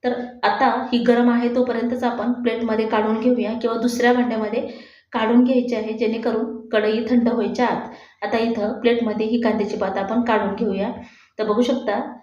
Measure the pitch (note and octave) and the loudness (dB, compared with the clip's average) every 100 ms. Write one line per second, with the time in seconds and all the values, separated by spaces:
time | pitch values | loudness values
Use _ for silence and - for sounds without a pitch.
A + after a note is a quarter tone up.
0 | B3+ A#3+ - - G3+ G3+ C4 A#3+ B3 B3 | -2 -4 -8 -2 0 2 2 2 0 0
1 | A#3+ A#3 A#3+ A#3+ A#3+ B3 A#3+ A#3 A#3+ B3 | 4 4 4 4 2 0 0 0 -2 -2
2 | B3 - A#3 B3 A#3+ A#3 A#3+ A3 G#3+ A3 | -2 -2 -2 0 -2 -2 -2 0 2 0
3 | G#3+ A3 B3 A#3+ G#3 A#3 A#3 A3+ A#3+ - | 2 2 2 2 0 -2 -2 0 -2 2
4 | A#3+ B3 A#3+ A3 G#3+ A3+ - - - - | 2 4 2 0 -2 -4 -6 -12 -20 -20
5 | _ A#3 A3 A#3+ B3 B3+ B3 A3+ A3 G#3+ | _ -2 4 4 6 2 0 -4 -4 -2
6 | A3 A3+ A#3 A3 B3 - - G#3+ G#3+ A3 | -2 0 -2 -2 -4 -8 -2 0 2 0
7 | - B3 A#3+ A#3 G3+ - A#3+ F3+ - - | 2 2 2 0 -2 0 0 -2 -8 -16
8 | - _ G3+ A3+ A#3 A3+ G#3 A#3+ A#3 A#3 | -20 _ -4 0 0 -2 -2 0 2 2
9 | G#3+ G#3 A3 A#3+ A#3 G3+ G3+ - F#3+ G3+ | 0 -2 -2 0 0 0 -2 -2 -2 -2
10 | G3 A3+ A#3+ A3 G3 - A3 F#3+ G#3+ A#3+ | -2 -2 2 0 0 -2 -2 -2 -4 -6
11 | - - _ - G#3+ G#3+ B3 B3 - G#3 | -14 -20 _ -6 -2 0 2 0 -2 -4
12 | C#4+ - | -6 -12